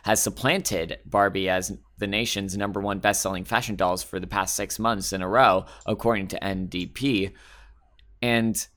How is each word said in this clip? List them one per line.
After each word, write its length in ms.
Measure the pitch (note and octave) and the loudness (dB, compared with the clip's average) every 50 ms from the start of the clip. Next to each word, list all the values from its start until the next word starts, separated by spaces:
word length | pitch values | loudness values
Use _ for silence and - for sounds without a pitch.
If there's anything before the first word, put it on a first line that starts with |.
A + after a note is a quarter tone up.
| - | 0
has 180 | G#2 A2 - | 2 2 2
supplanted 800 | - A2 F#2+ - B2+ C3+ F3 F#3+ - - G#2+ E2+ E2 E2+ - - - | 2 0 -2 0 0 0 0 0 0 -2 -2 -2 -2 -4 -6 -10 -6
Barbie 440 | - - G2+ G2+ G2 - G2 F#2+ F#2 | 0 2 4 4 4 4 2 0 2
as 260 | F#2 F#2 F#2 G2 G2 - - _ _ | 2 0 0 -4 -8 -12 -14 _ _
the 100 | - G#2 | -6 -4
nation's 480 | G2 G2+ G#2+ A#2 - - G2+ G2 F#2+ F#2 | -2 0 0 0 0 -2 -2 -4 -4 -4
number 240 | G2+ G2+ G2+ F#2+ G2+ | -4 -4 -4 -4 -4
one 200 | G2 G2+ G2+ G2 | -2 -2 -2 0
best-selling 440 | G2 G#2 G2 - - F#2+ F#2+ F2+ F#2 | 2 2 2 2 0 -2 -2 -4 -2
fashion 320 | - A2 A#2+ B2 - G2+ | -2 -2 0 0 -2 -2
dolls 280 | F2+ F#2+ F2+ F#2 F#2 - | 0 0 0 0 -2 -4
for 160 | - - F#2 | -6 -6 -6
the 80 | F#2 | -6
past 280 | F2+ G2 G2+ F#2+ F#2 - | -2 -2 -2 -2 0 -2
six 220 | - G2+ - - | -4 -4 -6 -4
months 360 | - A2 A#2 A2+ G2 F#2 - G2 | -2 0 0 0 -2 -2 -4 -4
in 100 | F#2 F#2 | -4 -2
a 40 | |
row, 380 | F#2 G#2 B2+ C3 G#2+ F#2 F#2+ F2+ - - - - | 2 4 6 8 8 6 4 2 -2 -10 -10 -6
according 400 | - G#2+ - - A#2 A2+ G2+ F#2+ | -4 -4 0 0 0 0 0 -2
to 160 | F#2 - - - | -4 -6 -6 -4
N 240 | G2 F#2+ F#2+ F#2 | -4 -4 -4 -4
D 180 | F2+ - F2+ F2 | -6 -6 -6 -6
P, 460 | E2+ - - C3 C#3 A#2+ G2 F#2+ F#2+ - - - - - - - - - _ _ _ _ _ - - - _ | -6 -6 -2 0 2 2 2 0 -2 -6 -10 -20 -20 -20 -20 -20 -20 -20 _ _ _ _ _ -20 -20 -10 _
and 460 | B2 A#2+ A#2 A#2 A2+ A2+ G#2+ - - - _ | 0 2 2 4 2 2 0 -2 -4 -8 _